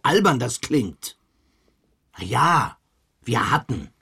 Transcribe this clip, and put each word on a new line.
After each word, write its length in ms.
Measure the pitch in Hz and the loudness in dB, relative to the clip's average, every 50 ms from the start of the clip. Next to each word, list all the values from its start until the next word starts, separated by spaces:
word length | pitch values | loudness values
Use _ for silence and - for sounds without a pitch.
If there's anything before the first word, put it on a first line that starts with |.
| - | 0
albern 360 | 139 151 208 196 190 151 123 | 2 2 4 4 4 2 2
das 220 | 120 120 - - | 0 -4 -6 -6
klingt. 560 | - - 147 147 107 92 - - - - - _ _ _ _ _ _ _ _ _ _ _ _ _ _ _ _ _ _ _ _ - | -4 -2 0 0 0 -2 -6 -12 -14 -16 -16 _ _ _ _ _ _ _ _ _ _ _ _ _ _ _ _ _ _ _ _ -12
Ja, 600 | 90 92 117 127 156 170 175 151 113 87 - _ _ _ _ _ _ _ _ _ _ | -8 -4 0 0 2 4 4 2 0 -2 -6 _ _ _ _ _ _ _ _ _ _
wir 260 | 120 117 117 101 107 | -2 -2 0 0 0
hatten. 380 | 143 156 - - 127 117 - - _ _ | 0 -2 -2 -4 -6 -8 -8 -10 _ _